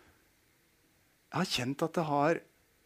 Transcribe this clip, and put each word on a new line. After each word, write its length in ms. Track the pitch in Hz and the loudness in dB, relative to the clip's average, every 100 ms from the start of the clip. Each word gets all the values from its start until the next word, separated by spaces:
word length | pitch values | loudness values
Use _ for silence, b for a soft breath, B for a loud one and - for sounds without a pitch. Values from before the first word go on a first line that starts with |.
| b b b _ _ _ _ _ _ _ _ _ _ | b b b _ _ _ _ _ _ _ _ _ _
Jeg 80 | 139 | -4
har 140 | 185 - | -2 -2
kjent 320 | 123 139 165 | -2 -2 -2
at 80 | 180 | -2
det 140 | 156 | 0
har, 340 | 143 147 170 - _ _ _ | 2 2 2 -4 _ _ _